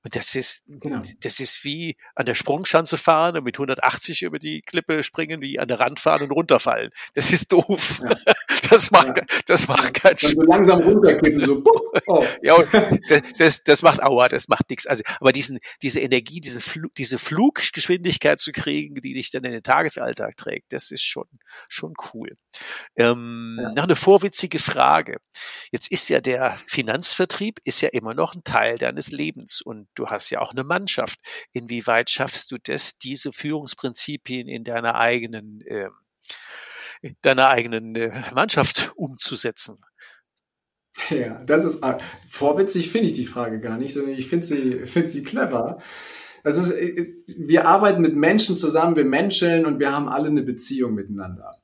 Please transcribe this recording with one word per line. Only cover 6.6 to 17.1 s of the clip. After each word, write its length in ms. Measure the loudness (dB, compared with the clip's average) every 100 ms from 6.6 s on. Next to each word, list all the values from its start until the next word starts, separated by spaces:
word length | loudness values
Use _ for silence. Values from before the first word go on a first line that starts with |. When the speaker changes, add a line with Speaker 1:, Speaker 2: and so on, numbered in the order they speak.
| 2 -2 -4 -12 -8
Speaker 1:
Das 180 | 2 4
ist 200 | 4 4
doof. 500 | 4 4 -2 -2 -4
Speaker 2:
Ja. 120 | -2 0
Speaker 1:
<laughs> 100 | 2 2 2 -4 6
Das 200 | 6 8
macht 180 | 6 6
Speaker 2:
Ja. 60 |
Speaker 1:
ke-, 120 | 0 -2 -4 2
das 220 | 2 4
macht 160 | 2
Speaker 2:
Ja. 60 | 0
Speaker 1:
keinen 260 | 4 4 6
Speaker 2:
Dann 120 | 2 4
so 60 |
Speaker 1:
Spaß. 60 | 6
Speaker 2:
langsam 320 | 8 8 6
runterkippen, 680 | 6 6 6 6 4 4 2
so, 160 | 6
puff, 400 | 6 6 2 -2 2
oh. 200 | 2 2
Speaker 1:
<laughs> 80 | 0
Ja, 140 | 8 8
und 120 | 8 4 4 0 4
das, 140 | 2 2 4
das, 260 | 4 4
das 180 | 4 6
macht 180 | 6 6
Aua, 260 | 2 4 4
das 200 | 2 0
macht 240 | 0 0
nix. 160 | -6 -4
Also, 160 | -4 -6 2
aber 120 | 2
diesen, 280 | 4 -2 -4 -14 -8
diese 160 | -4 -4
Energie, 420 | 0 0 -2 -8
diesen 200 | -8 -6
Flu-, 280 | -8 -8 -12 -6
diese 220 | -4